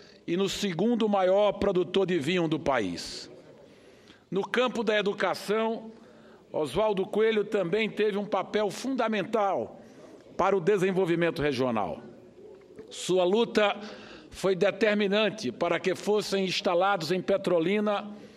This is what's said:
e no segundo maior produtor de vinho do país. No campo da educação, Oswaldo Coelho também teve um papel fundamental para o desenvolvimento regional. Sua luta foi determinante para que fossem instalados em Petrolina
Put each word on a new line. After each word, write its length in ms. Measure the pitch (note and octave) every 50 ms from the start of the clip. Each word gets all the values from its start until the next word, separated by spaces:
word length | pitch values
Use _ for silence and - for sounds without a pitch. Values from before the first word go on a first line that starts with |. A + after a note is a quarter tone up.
| - - - - -
e 120 | - E3+ F3
no 100 | G3 F#3
segundo 580 | - - - G3+ E3+ D#3 G3 A#3 A#3+ A3 A3+
maior 460 | G#3+ G3+ G3 F#3 F#3 F#3 G3 G#3 G3+ F#3+
produtor 540 | G3+ G3+ G3+ G3 F3+ F3 - - F#3+ G3
de 120 | E3+ F#3 E3+
vinho 300 | C3 C#3 F#3 F3+ E3+ D#3+
do 100 | D#3 D3
país. 720 | A#2+ C#3 C3+ B2 G#2+ F2+ E2+ D#2+ - - - - - - - - - - - - - - - - - - - - - - - - _ _
No 120 | - F#3+ F#3+
campo 400 | - - A#3 B3+ B3+ F#3+ A3 A3+
da 160 | G3+ G#3+ G#3
educação, 920 | G3+ G3+ G3 - - F#3 D#3 - - - G3+ A3 A3+ A3 B3 C4 - - - - - - - - - - - - - -
Oswaldo 540 | - - D#3 C#3 A#2+ F3 A3 G#3+ G#3 F#3+ F#3+
Coelho 400 | F#3 - G#3 A3 A3+ A3+ G#3+ G3+
também 460 | G#3+ - G#3 F#3 E3 E3+ G#3+ A3+ G#3
teve 260 | - - G#3 G#3+ F#3+
um 80 | G3+ G3+
papel 460 | G#3 G#3+ G3 F3+ - - G#3 G#3+ G3
fundamental 1080 | E3 - - B3 C4+ B3 A#3 A3+ A3 G#3 F3 G#3+ G#3+ A3+ G3+ G3 F3+ C3+ A2 - - - - - - - - - - - - - -
para 220 | - E3+ G3 G3
o 40 | G3
desenvolvimento 800 | D#3+ E3+ G#3+ G3+ E3+ G3 F#3+ F3 F#3+ E3 E3+ E3 E3+ E3 D#3 - C#3
regional. 580 | D3 C#3 A2+ C3 B2+ A#2 A2 G2 E2+ D2 - - - - - - - - - - - - - - - - - - -
Sua 340 | - - - - F3 F#3 F3+
luta 540 | F3+ F#3+ A3+ A#3 - - A3 G#3 G3+ G3+ - - - - - - - - - - -
foi 260 | - - - F#3 G3
determinante 960 | F3 G3+ G3 F#3 F#3 A3+ G#3+ G#3 G#3 G#3 G3 F#3+ G#3+ A3 G3+ G3+ G#3+ - F#3+ F3
para 260 | - F3 F3 E3+ D#3+
que 160 | - F#3+ F3
fossem 520 | - - G3 G#3 G#3+ F#3+ - F#3+ G3 F#3+
instalados 640 | F#3 E3 - - G3+ F3+ E3+ F#3 G3 G3+ F#3+ D#3+ C#3+ F3+
em 80 | F#3
Petrolina 920 | E3+ - G3 F#3 F#3+ F3 F3 E3+ E3 F3 G3+ G#3+ G#3+ G#3+ G#3 G3 G#3 - - - - - -